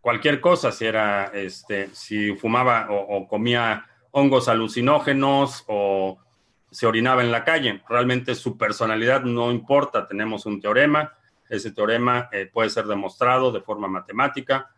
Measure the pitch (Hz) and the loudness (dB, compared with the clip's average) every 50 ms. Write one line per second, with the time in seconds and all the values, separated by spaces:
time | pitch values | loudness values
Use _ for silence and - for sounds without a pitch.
0 | _ 120 117 113 - 151 147 139 - 175 180 165 - - - - 117 113 107 110 | _ 0 -2 2 2 2 0 2 4 2 2 4 2 -2 -2 0 -4 0 0 2
1 | 107 107 104 101 98 98 - 101 98 92 92 - - _ 107 98 98 95 - - | 2 2 0 0 -2 -4 -6 -8 -10 -10 -12 -14 -10 _ -6 -6 -6 -6 -10 -18
2 | - - 107 104 104 104 101 98 - 113 110 123 127 127 120 113 107 - 104 101 | -14 -8 -4 -2 -2 -2 -2 -2 -4 -2 0 2 2 2 2 2 0 -2 -4 -4
3 | 98 101 104 98 95 - - 104 110 120 120 120 117 113 107 101 - _ _ _ | -4 -2 -4 -6 -4 -4 -6 -2 0 0 0 0 0 0 -2 -4 -6 _ _ _
4 | _ _ - 143 139 139 135 127 123 - 117 113 113 107 107 123 120 131 147 151 | _ _ 0 2 4 4 4 4 4 2 0 0 0 -2 -2 0 2 2 2 2
5 | 143 147 139 139 139 139 139 139 139 139 127 - - - 107 101 101 98 98 98 | 2 0 0 2 2 2 2 2 2 0 -2 -12 -8 -6 -2 0 0 0 0 0
6 | 95 95 92 _ _ _ _ _ _ _ _ _ _ _ - - - 113 110 113 | -2 -4 -6 _ _ _ _ _ _ _ _ _ _ _ -12 0 0 2 2 2
7 | 117 127 131 127 123 120 117 117 117 - 131 131 135 120 101 95 _ - 117 120 | 2 2 2 2 2 2 0 0 0 0 0 2 0 -2 -4 -4 _ -2 0 0
8 | 123 123 123 127 127 - 123 - - 127 101 - 113 107 104 - 120 110 110 110 | 2 2 0 -2 -2 -4 -6 -4 -4 -8 -4 -2 -2 -2 0 -2 -2 0 0 0
9 | 113 120 131 135 127 127 120 120 117 120 120 117 104 - 139 143 139 - - 113 | 2 2 2 2 2 -2 -2 0 0 0 -2 -2 0 2 2 2 2 2 -2 -4
10 | 101 - 98 101 107 113 110 104 - 110 104 95 95 104 107 120 143 147 147 151 | -4 -4 -6 -6 -6 -4 -6 -8 -6 -8 -8 -4 -2 0 4 4 4 4 4 2
11 | 151 151 - _ _ _ _ _ _ _ 110 101 95 113 101 - 104 104 113 117 | 0 -2 -10 _ _ _ _ _ _ _ -8 -8 -8 -8 -4 -2 0 0 2 2
12 | 120 123 123 123 120 - - 101 95 - _ 117 113 107 107 117 107 107 104 101 | 2 2 2 0 -2 -4 -6 -8 -8 -4 _ -2 -2 0 0 -4 -4 -4 -4 -4
13 | 98 92 - - 123 123 127 131 131 127 113 101 - - 107 104 104 95 95 92 | -6 -8 -4 0 2 2 4 4 2 0 -2 -2 -8 -8 -8 -6 -6 -6 -6 -8
14 | - - 101 110 131 143 - - 135 - 135 135 131 - _ | -8 -10 -2 -2 -2 -2 -2 -6 -2 -2 -2 -2 -2 -8 _